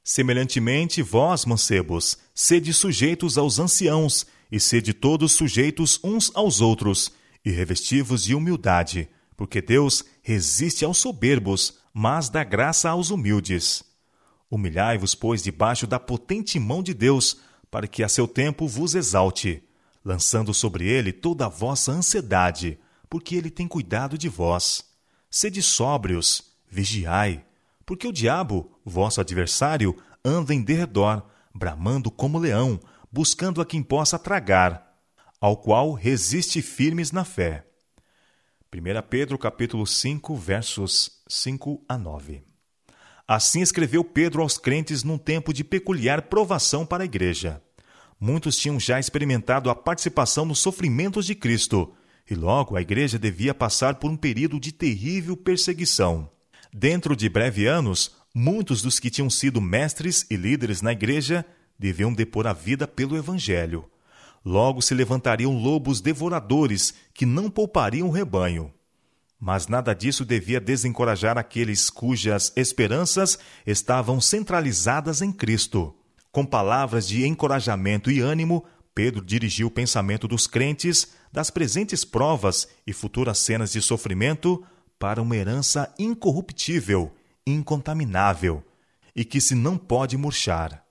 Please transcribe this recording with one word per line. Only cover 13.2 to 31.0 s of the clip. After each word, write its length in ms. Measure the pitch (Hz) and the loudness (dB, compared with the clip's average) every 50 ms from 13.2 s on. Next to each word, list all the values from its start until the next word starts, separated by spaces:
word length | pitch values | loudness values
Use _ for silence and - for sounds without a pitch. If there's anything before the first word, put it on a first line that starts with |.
| 113 101 104 101 87 95 92 85 - - - - - _ _ _ _ _ _ _ _ _ _ _ _ _ | 2 2 2 2 2 0 -2 0 0 -2 -2 -4 -8 _ _ _ _ _ _ _ _ _ _ _ _ _
Humilhai-vos, 640 | 120 107 101 87 78 90 101 113 117 101 95 92 - | -4 -2 -2 -2 0 0 2 2 2 0 0 -2 -2
pois, 280 | - - 113 117 107 - | 0 0 0 0 0 -2
debaixo 420 | 101 80 78 107 113 123 - - | -6 0 0 2 2 2 0 -2
da 140 | 104 127 123 | -2 -4 -4
potente 600 | - - 127 117 - - 190 220 208 - - 165 | -2 -4 -6 -6 -4 -4 -4 -4 -4 -2 -2 -2
mão 220 | 110 104 135 175 | -2 -2 -2 -4
de 120 | 185 180 170 | -2 -4 -2
Deus, 460 | 107 110 131 139 131 123 - - - - _ _ _ _ _ | 2 4 4 6 6 4 0 -2 -4 -14 _ _ _ _ _
para 180 | - 113 104 | -8 -8 -8
que 160 | 101 - - 110 | -6 -4 -2 0
a 60 | 104 | 0
seu 180 | - - 120 | 2 0 0
tempo 400 | - - 127 135 151 139 - 160 | 0 0 0 0 0 -2 -2 -6
vos 280 | 147 110 127 160 170 147 | -4 -2 -2 -2 0 0
exalte, 680 | 185 156 - 98 98 95 95 90 - - 98 82 73 _ _ _ _ _ _ _ _ _ | 0 0 2 2 2 2 2 0 -2 -4 -4 -4 -4 _ _ _ _ _ _ _ _ _
lançando 500 | 98 92 90 - - - 113 110 101 104 | -4 -2 0 0 2 2 0 0 0 0
sobre 340 | - - 110 85 85 87 | 0 0 -2 -2 -2 0
ele 240 | 98 123 131 - 92 | 2 2 2 0 -2
toda 340 | 90 - - 170 170 143 123 | -4 -2 -2 -2 0 0 -2
a 40 | 101 | -4
vossa 420 | - - 107 127 139 135 - - | -2 -4 -4 -2 0 0 -2 0
ansiedade, 880 | 135 175 175 - - 214 147 104 101 92 90 90 82 - 90 85 76 - _ _ _ _ _ _ | 0 0 0 0 -2 -2 -2 2 2 4 4 4 2 -2 -6 -6 -6 -8 _ _ _ _ _ _
porque 260 | - 165 165 - 175 | -8 -8 -6 -4 -4
ele 140 | 175 160 165 | -4 -4 -4
tem 180 | 160 - 175 | -8 -6 -8
cuidado 500 | 170 - 165 117 85 104 110 135 139 147 | -4 -4 -6 -4 -2 -2 -2 -2 -4 -6
de 120 | 156 156 165 | -4 -4 -6
vós. 540 | 104 82 87 85 87 87 - - - - - _ _ _ _ _ _ _ _ _ | -4 0 0 0 2 2 0 -2 -2 -4 -8 _ _ _ _ _ _ _ _ _
Sede 320 | - - - 214 185 196 | -2 -2 -2 0 -2 0
sóbrios, 840 | 185 - - - - 135 147 139 101 92 90 85 82 - - - - _ _ _ _ _ | 0 2 2 2 2 2 0 0 0 0 -2 0 2 0 0 0 -4 _ _ _ _ _
vigiai, 720 | 95 95 98 95 110 104 87 82 85 98 104 101 85 71 - _ _ _ _ _ _ _ _ | -4 -2 -2 0 -2 -2 -2 0 0 2 2 0 -2 -6 -10 _ _ _ _ _ _ _ _
porque 220 | - 185 185 - | -10 -10 -6 -6
o 60 | 240 202 | -6 -4
diabo, 580 | 139 113 117 143 175 190 127 104 90 78 - _ _ _ | 0 0 2 2 0 -2 -2 -2 -4 -4 -6 _ _ _
vosso 340 | 101 85 90 98 107 - - | -8 -2 0 0 0 0 -2
adversário, 760 | 95 82 92 90 87 82 - - 135 147 160 147 110 95 85 - - - - _ _ | -4 -2 -2 -2 -2 -2 0 0 0 0 2 2 0 0 -2 -4 -12 -20 -20 _ _
anda 300 | 127 151 175 160 131 151 | 0 0 0 0 0 0
em 80 | 135 | 0
derredor, 640 | 110 104 156 165 175 120 104 104 | 2 0 0 0 0 0 2 2